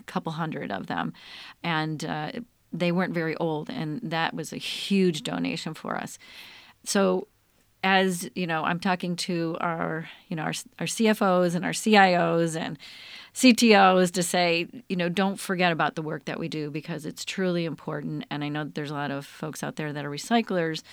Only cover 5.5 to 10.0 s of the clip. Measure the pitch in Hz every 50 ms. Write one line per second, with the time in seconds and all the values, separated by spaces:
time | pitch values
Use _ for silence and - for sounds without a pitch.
5.5 | - 160 - 165 156 - - - - - - - - - - - - - - -
6.5 | - - - - - _ - - - 202 196 190 185 185 - _ _ _ _ _
7.5 | _ _ _ _ _ _ - 190 196 190 190 190 180 175 185 - - - 180 165
8.5 | 165 160 156 147 175 170 - 202 185 175 - 175 175 170 - - 180 170 165 165
9.5 | 160 - - 175 165 165 175 170 165 160